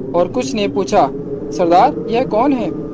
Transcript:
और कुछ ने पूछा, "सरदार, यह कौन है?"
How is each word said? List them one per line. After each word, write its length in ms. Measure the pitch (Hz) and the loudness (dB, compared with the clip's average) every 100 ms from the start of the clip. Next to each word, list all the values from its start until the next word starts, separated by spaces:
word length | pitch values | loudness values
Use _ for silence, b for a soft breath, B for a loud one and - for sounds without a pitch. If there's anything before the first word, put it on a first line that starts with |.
| - | -2
और 180 | 170 180 | 0 0
कुछ 200 | 254 247 | -2 -4
ने 140 | 214 202 | -2 -2
पूछा, 420 | 196 190 202 143 - - - - | -2 0 2 2 0 -8 -8 -6
"सरदार, 560 | - 170 175 254 - - | -2 4 6 4 2 -2
यह 180 | 233 254 | -2 0
कौन 260 | 208 277 | 2 2
है?" 180 | 254 185 151 151 | 0 -2 -6 -8